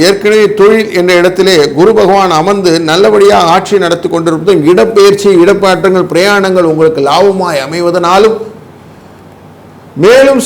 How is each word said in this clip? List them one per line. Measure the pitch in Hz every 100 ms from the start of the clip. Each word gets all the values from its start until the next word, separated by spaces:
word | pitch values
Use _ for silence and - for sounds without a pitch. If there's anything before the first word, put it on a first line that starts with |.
| 175
ஏற்கனவே | 202 208 214 202 208
தொழில் | 202 220 202 180
என்ற | 180 175
இடத்திலே | 180 185 185 175 143 135
குரு | 196 214
பகவான் | 185 196 185 156
அமர்ந்து | 185 202 180 165 156
நல்லபடியாக | 170 220 208 202 202 170
ஆட்சி | 185 - 202
நடத்தி | 170 175 170
கொண்டிருப்பதும், | 165 165 160 170 180 147
இடப்பெயர்ச்சி, | 185 226 208 196 196 202 180
இடப்பாற்றங்கள், | 170 185 190 175 185 185 165
பிரயாணங்கள் | 165 196 202 190 185 165
உங்களுக்கு | 156 160 151 139
லாபமாய் | 160 202 190 175 147 135
அமைவதனாலும், | 170 175 175 170 196 214 220 - - - - - - - - - - - - - - - 143
மேலும் | 185 254 269 262